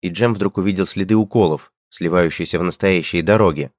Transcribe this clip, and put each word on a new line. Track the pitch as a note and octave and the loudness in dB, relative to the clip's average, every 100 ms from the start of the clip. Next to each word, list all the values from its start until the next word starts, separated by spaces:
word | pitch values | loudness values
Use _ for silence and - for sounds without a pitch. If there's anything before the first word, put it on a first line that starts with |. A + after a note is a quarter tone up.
и | F#2 | -8
Джем | E2+ A#2+ | 0 0
вдруг | G#2 F#2+ - | 2 -2 0
увидел | F#2+ F#2+ F#2 | -2 0 -2
следы | - F#2+ G#2+ | -2 0 2
уколов, | G#2 A#2+ F2+ D2+ - _ _ | 2 2 2 0 -8 _ _
сливающиеся | - E2+ F2+ E2+ - E2+ E2+ | -6 0 2 0 -2 -6 -2
в | |
настоящие | F2 - G2 F2+ D#2 F2+ | -4 -2 0 0 0 -4
дороги. | D#2+ A2 G2+ D2 C#2 | 0 2 2 0 -8